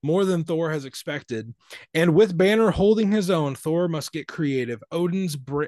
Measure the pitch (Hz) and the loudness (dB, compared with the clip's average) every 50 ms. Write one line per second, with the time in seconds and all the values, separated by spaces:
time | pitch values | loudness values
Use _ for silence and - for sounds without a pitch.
0 | - 147 165 190 196 190 185 170 156 165 170 160 165 160 156 151 135 131 - - | -2 0 0 2 2 2 0 -2 -2 -2 -4 -2 -2 -2 -4 -4 -6 -8 -14 -14
1 | - 165 147 143 - - 120 110 110 117 117 _ _ - - - - _ - 156 | -10 -10 -10 -10 -8 -8 -8 -8 -8 -10 -14 _ _ -20 -20 -20 -14 _ 0 2
2 | 170 175 151 180 220 196 175 165 185 196 214 220 226 202 - - 190 208 220 214 | 4 4 6 6 4 4 4 2 2 4 4 4 2 2 2 2 4 4 6 4
3 | 220 196 208 214 190 180 190 165 151 139 135 - - 156 160 170 180 175 160 156 | 4 2 2 0 0 0 0 0 0 -2 -4 -6 -4 -2 -2 0 0 -2 -2 -4
4 | 131 - - 160 - - - - 160 143 135 131 123 117 120 110 - - - 170 | -6 -8 -10 -10 -10 -10 -6 -4 -2 -2 -2 -2 -2 -4 -6 -10 -10 -8 -4 -2
5 | 175 175 175 190 190 175 147 139 127 139 143 147 151 | -2 -2 -2 -2 -2 -4 -6 -8 -10 -6 -6 -4 -6